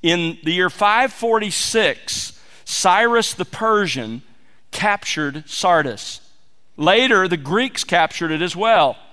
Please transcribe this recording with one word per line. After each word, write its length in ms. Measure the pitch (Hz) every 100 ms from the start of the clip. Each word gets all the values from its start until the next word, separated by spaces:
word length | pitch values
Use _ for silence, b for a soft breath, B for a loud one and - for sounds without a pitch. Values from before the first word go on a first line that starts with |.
In 360 | 170 175 165 165
the 100 | 151
year 160 | 175 180
five 420 | - 208 220 262
forty-six, 1300 | - 233 226 214 165 - 226 196 127 - - - - b b
Cyrus 720 | b - 190 185 233 233 220
the 120 | - 180
Persian 760 | - 220 214 190 135 110 113 - b b b b
captured 760 | - 208 202 - - 147 143 156
Sardis. 720 | - 185 170 147 104 - - - - - - - -
Later, 520 | 156 208 254 214 185
the 100 | 170
Greeks 460 | 135 190 262 -
captured 480 | - 170 160 - 165
it 100 | 156
as 140 | 175 170
well. 400 | 220 220 147 113 -